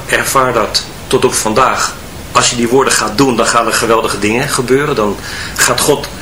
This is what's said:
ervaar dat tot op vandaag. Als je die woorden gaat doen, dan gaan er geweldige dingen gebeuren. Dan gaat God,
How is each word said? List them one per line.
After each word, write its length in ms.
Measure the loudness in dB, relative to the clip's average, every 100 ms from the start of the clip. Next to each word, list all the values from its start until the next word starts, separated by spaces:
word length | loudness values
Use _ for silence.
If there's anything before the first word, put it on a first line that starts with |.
| -2
ervaar 440 | -2 0 2 2
dat 300 | 2 0 -2 -6 -12 -2
tot 180 | 2
op 100 | 2
vandaag. 580 | 0 0 2 2 2 -4 -6 -14 -14 -4
Als 180 | -2 0
je 60 | -2
die 120 | 2
woorden 240 | 4 4
gaat 260 | 0 -2 2
doen, 180 | 2 2
dan 100 | 2
gaan 200 | 2 0
er 60 |
geweldige 460 | 0 2 2 2 -2
dingen 300 | 0 0 0
gebeuren. 460 | -2 2 2 2
Dan 220 | 0 0 -2 -8 -10 -8 -2
gaat 240 | 0 0
God, 280 | 2 2 0 -10